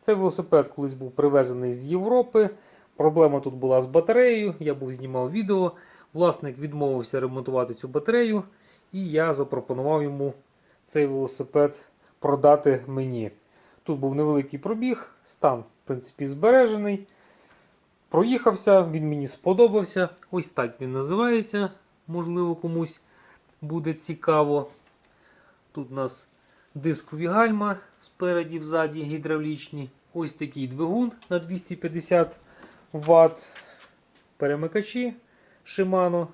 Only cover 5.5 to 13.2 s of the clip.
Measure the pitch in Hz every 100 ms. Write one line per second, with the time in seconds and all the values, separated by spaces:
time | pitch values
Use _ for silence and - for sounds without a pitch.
5.5 | 196 180 175 - - _ 156 175 - 143
6.5 | 127 151 147 143 131 117 135 127 131 127
7.5 | 131 123 120 131 139 147 233 233 208 190
8.5 | _ _ _ _ 190 185 151 160 139 139
9.5 | 131 - 127 135 156 147 139 139 135 _
10.5 | _ _ _ _ 151 143 135 131 - 131
11.5 | 151 147 147 _ _ _ _ 143 143 143
12.5 | 147 143 131 123 135 131 123